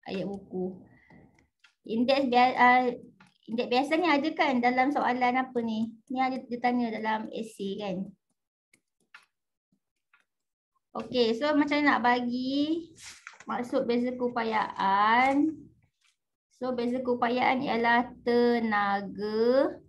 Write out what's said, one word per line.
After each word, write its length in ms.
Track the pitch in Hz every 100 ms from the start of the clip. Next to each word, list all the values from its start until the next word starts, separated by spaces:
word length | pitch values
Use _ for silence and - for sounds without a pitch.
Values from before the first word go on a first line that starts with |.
| -
Ayat 240 | 190 175
buku. 480 | 202 - 185 180 185 - _ _ - - _ _ _ _ _ -
Indeks 400 | 226 240 277 269
bia-, 240 | 240 247
ah, 320 | - 247 247 254 - - _ - _ -
indeks 220 | 226 240
biasa 260 | 247 277 320
ni 80 | 349
ada 240 | 285 311 320
kan 240 | 311 247
dalam 320 | 240 254 262
soalan 480 | 294 233 247 247 254
apa 160 | 254 240 226
ni? 240 | 220 226 - _
Ni 100 | 254
ada, 160 | 262 262
dia 240 | - 240
tanya 320 | 247 247 233
dalam 320 | 214 220 220 220
esei 480 | - 220 - 196 202
kan? 240 | 202 185 190 - _ _ _ _ _ _ _ _ _ - _ _ _ _ _ _ _ _ _ _ _ _ _ _ _ _ _ -
Okey, 320 | 233 247 226
so 160 | 226 294 294
macam 240 | 294 294
nak 240 | 294 233 240
bagi 880 | 254 247 247 254 277 294 330 330 - - - - - -
maksud 400 | 226 247 269 -
beza 240 | 240 247
keupayaan. 1400 | 247 247 240 226 214 - - 190 196 214 233 262 277 320 320 - _ _ _ _ _ _ _ _ _
So, 160 | 254 247
beza 240 | 240 247
keupayaan 640 | 247 247 240 247 226 254 285
ialah 480 | 226 233 240 240 -
tenaga 1600 | - 240 240 240 226 208 202 202 196 190 208 214 233 262 330 -